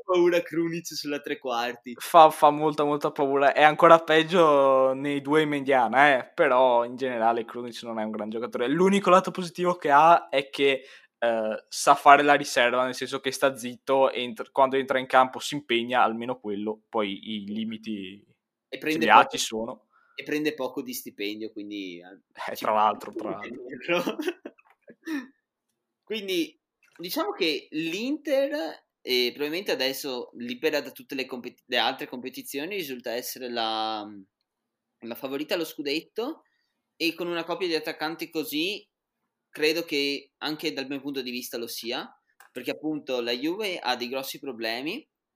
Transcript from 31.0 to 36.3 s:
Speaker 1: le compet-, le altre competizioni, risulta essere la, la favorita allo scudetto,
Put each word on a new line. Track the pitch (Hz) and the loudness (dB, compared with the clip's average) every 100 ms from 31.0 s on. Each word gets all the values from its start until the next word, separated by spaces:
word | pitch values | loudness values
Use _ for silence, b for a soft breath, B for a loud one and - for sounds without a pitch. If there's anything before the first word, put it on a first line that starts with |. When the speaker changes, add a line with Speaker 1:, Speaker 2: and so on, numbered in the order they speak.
| 127 | -12
Speaker 1:
le | 135 131 | -8 -8
compet-, | 127 117 - _ | -10 -12 -18 _
le | 123 | 0
altre | 113 131 147 | 0 -2 -10
competizioni, | 127 131 131 123 139 160 202 | -12 -12 -14 -10 -8 -8 -8
risulta | 147 127 120 | -8 -10 -8
essere | 117 127 - 123 | -8 -8 -10 -8
la, | 117 110 110 110 110 104 101 95 _ _ _ _ _ _ _ | -4 -2 -2 -4 -6 -10 -16 -20 _ _ _ _ _ _ _
la | 117 | -14
favorita | 117 135 139 151 | -12 -10 -8 -6
allo | 185 | -6
scudetto, | 160 - 143 156 - - 247 | -6 -8 -6 -6 -6 -8 -8